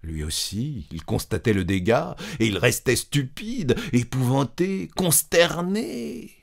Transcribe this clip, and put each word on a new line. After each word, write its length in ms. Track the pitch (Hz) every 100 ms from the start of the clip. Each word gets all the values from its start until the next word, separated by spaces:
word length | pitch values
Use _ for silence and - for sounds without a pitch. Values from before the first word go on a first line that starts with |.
Lui 180 | 82 80
aussi, 640 | 78 78 - 101 139 135 78
il 100 | 82
constatait 500 | - 107 - 95 -
le 120 | 101
dégât, 500 | 90 98 90 139 - - - 147
et 80 | 214
il 100 | 196
restait 380 | 127 - -
stupide, 800 | 120 - 143 131 - 220 254 147 151 233
épouvanté, 960 | 123 120 131 123 135 135 - 180 190 170
consterné. 1400 | - 185 - - 170 170 160 175 202 254 240 226 - - -